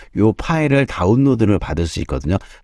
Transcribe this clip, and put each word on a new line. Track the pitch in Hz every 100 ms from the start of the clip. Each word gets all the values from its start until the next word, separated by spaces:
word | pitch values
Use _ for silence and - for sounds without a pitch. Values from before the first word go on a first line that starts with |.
| - -
요 | 107
파일을 | - - 160 151 139 135
다운로드를 | - 90 120 139 123 107 98
받을 | - 76 85
수 | -
있거든요. | - 67 67 95 - -